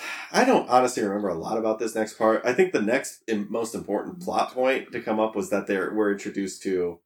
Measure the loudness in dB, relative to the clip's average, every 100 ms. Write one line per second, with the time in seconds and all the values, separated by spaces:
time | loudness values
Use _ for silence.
0 | -12 -12 -4 2 4 4 6 4 4 2
1 | -2 0 -2 -2 -2 -2 0 0 -2 -2
2 | -4 2 2 4 2 2 4 2 2 0
3 | -2 -12 -4 -4 -2 -4 -4 -6 -4 -4
4 | -4 -8 -4 -2 -2 0 2 2 -2 -8
5 | -2 0 0 0 -2 -2 0 -2 0 0
6 | 2 0 -4 -6 -6 -6 -2 0 -2 -6